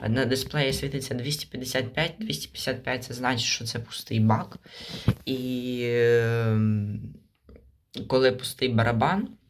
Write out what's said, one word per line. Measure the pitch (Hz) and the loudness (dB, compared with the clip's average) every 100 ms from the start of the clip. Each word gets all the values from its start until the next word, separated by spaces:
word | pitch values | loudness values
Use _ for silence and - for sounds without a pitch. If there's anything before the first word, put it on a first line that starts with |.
| 104 | 0
На | 123 | 0
дисплеї | 120 131 - 151 135 | 2 0 -2 0 0
світиться | 135 139 139 131 | 0 -4 -6 -6
двісті | 123 131 147 - | -6 -4 -6 -6
п'ятдесят | 135 123 131 113 | -10 -4 -4 -2
п'ять, | - 170 - | -2 -4 -4
двісті | 220 147 - | -6 -6 -6
п'ятдесят | - - - | -6 -6 -4
п'ять — | - 127 | -4 -6
це | - | -6
значить, | 123 127 120 - | -4 0 0 0
що | - | -2
це | 110 117 | -4 -6
пустий | 110 - - 113 | -8 -12 -2 2
бак. | 110 110 - - - - - - - - | 4 4 0 -14 -20 -18 -14 -2 0 0
І, | - 131 127 123 127 123 120 | -4 -4 -2 -4 -2 -2 0
ем, | 120 117 117 117 117 113 110 110 107 104 104 - - _ _ - - - _ _ - 117 | 4 6 6 4 2 4 4 4 2 0 -4 -8 -14 _ _ -20 -20 -20 _ _ -12 0
коли | 131 131 | 4 4
пустий | - - - 127 | 2 -8 -4 0
барабан | 113 117 113 135 190 - - | 2 2 2 2 2 -2 -12